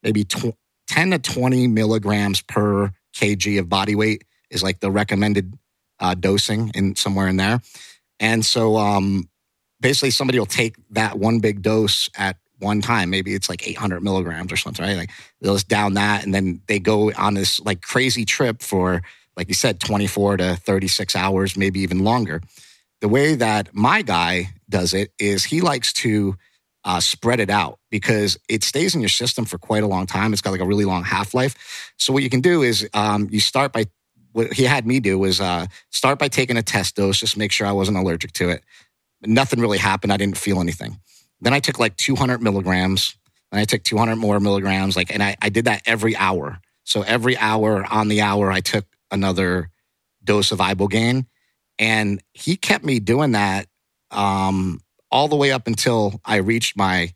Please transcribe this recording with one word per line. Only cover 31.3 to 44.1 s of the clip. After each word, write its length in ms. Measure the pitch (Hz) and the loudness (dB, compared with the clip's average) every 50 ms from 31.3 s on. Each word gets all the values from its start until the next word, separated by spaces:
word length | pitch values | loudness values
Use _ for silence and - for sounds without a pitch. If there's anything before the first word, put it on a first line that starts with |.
| - 127 127 139 - - - - - - - - _ _ | 0 0 0 0 -2 -6 -16 -16 -16 -16 -16 -18 _ _
So 160 | - - 131 | -2 0 2
what 100 | 139 139 | 0 0
you 60 | 127 | 2
can 100 | 123 127 | 0 2
do 220 | 127 180 175 170 139 | 4 4 4 4 2
is, 240 | 123 113 104 107 104 - | 2 2 0 -2 -4 -2
um, 340 | 107 104 107 104 104 104 98 | -2 0 2 2 0 0 0
you 120 | 104 107 | 0 0
start 320 | 101 - - 131 139 135 - | 0 2 2 2 0 0 0
by, 140 | 113 - 101 _ _ _ _ _ _ _ _ | -2 -2 -2 _ _ _ _ _ _ _ _
what 220 | _ 113 113 107 - | _ -2 -2 -2 2
he 100 | 110 127 | 2 2
had 240 | 123 147 139 113 113 | 4 2 2 2 2
me 140 | 127 135 | 0 2
do 180 | 120 98 95 95 | 2 2 2 2
was, 220 | 98 92 90 - | 2 2 0 0
uh, 240 | 101 90 87 85 85 95 - - _ _ | 0 -2 -2 -2 -4 -6 -10 -16 _ _
start 280 | - - - 131 139 135 | -6 0 2 2 2 2
by 120 | 147 139 | -2 -2
taking 260 | - - 131 123 123 | 0 0 0 0 0
a 80 | 117 110 | -2 -2
test 320 | - - 104 92 - - | -2 -2 -2 -2 -2 -2
dose, 240 | - 101 98 98 - | 0 0 2 2 0
just 160 | - - - | -2 -2 -2
make 160 | 104 107 101 | -2 -2 -2
sure 160 | - - 110 101 | -2 -2 0 0
I 60 | 101 | 2
wasn't 240 | 98 98 95 107 92 | 2 2 2 2 0
allergic 340 | 92 92 85 80 - - - | 2 0 0 -2 -4 -8 -4
to 140 | - 90 87 | -2 -2 -2
it. 140 | 87 - _ _ - - - _ _ _ _ _ _ _ | -2 -4 _ _ -20 -20 -20 _ _ _ _ _ _ _
Nothing 380 | - 107 110 127 135 131 - 117 | -2 2 2 2 4 2 0 0
really 180 | 117 107 104 95 | 2 2 2 2
happened. 360 | 98 98 95 98 - 101 101 | 2 0 0 0 0 0 0
I 40 | 98 | 2
didn't 200 | 101 101 92 - | 0 -2 -2 -2
feel 240 | - 104 98 92 | -2 -2 0 0
anything. 380 | 87 85 85 - - - 101 - _ _ _ _ _ _ _ _ | 0 -2 -4 -6 -8 -12 -12 -14 _ _ _ _ _ _ _ _
Then 120 | - 120 131 | 0 0 0
I 60 | 143 | 2
took, 200 | 139 - 131 - | 0 -2 -2 0
like, 180 | 120 110 - - | -2 -2 0 -2
two 180 | - - 135 | -2 0 0
hundred 260 | - 143 127 123 117 | 0 2 0 0 0
milligrams. 720 | 117 110 98 98 95 90 92 92 92 92 95 95 - - - _ _ _ _ _ _ _ | 0 0 0 2 0 0 0 2 2 0 0 0 -2 -4 -6 _ _ _ _ _ _ _
Then 100 | - 101 | -2 -2
I 40 | 104 | 0
took 180 | 104 - 107 - | 0 0 -2 -2
two 140 | - - 107 | -2 0 2
hundred 200 | 117 113 | 2 2